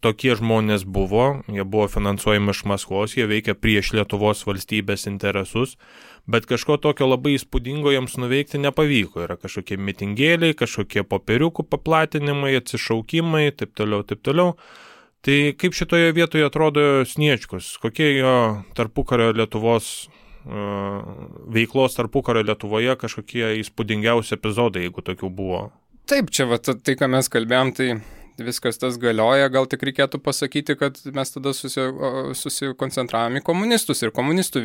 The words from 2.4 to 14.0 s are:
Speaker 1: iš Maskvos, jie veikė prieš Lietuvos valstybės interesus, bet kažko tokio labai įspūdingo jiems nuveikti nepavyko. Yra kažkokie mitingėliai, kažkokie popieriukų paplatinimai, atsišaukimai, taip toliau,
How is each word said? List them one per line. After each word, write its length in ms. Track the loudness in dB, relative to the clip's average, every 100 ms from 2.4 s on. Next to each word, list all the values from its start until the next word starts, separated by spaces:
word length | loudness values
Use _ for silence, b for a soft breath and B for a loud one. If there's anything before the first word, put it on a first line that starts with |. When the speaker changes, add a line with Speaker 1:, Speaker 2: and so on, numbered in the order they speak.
| 2
Speaker 1:
iš 140 | 0 -2
Maskvos, 480 | -4 -2 -2 -2
jie 120 | 0 0
veikė 240 | 0 0
prieš 380 | 0 2 2 2
Lietuvos 480 | 0 0 2 2 0 -2
valstybės 580 | -6 -4 -4 -2 -4 -4
interesus, 720 | -4 -2 -2 -2 -2 -4 -6 B B B B B
bet 220 | 0 0
kažko 240 | -2 0 0
tokio 240 | 2 2 2
labai 300 | 2 2 0
įspūdingo 560 | 0 -4 -4 -2 0
jiems 220 | 0 0 -4
nuveikti 400 | -2 -2 -2 -2
nepavyko. 640 | -2 2 2 2 0 -4 -6
Yra 80 | -6
kažkokie 400 | -8 -10 -8 -6
mitingėliai, 800 | -6 -6 -6 0 2 4 2 0
kažkokie 480 | -4 -4 -4 -2 -2
popieriukų 640 | -4 0 0 0 -2 -4
paplatinimai, 840 | -4 0 0 0 -2 -2 -2 0 -2
atsišaukimai, 960 | -2 -6 -2 -2 -2 -2 0 2 0
taip 240 | 0 -8 -4
toliau, 240 | -2 -2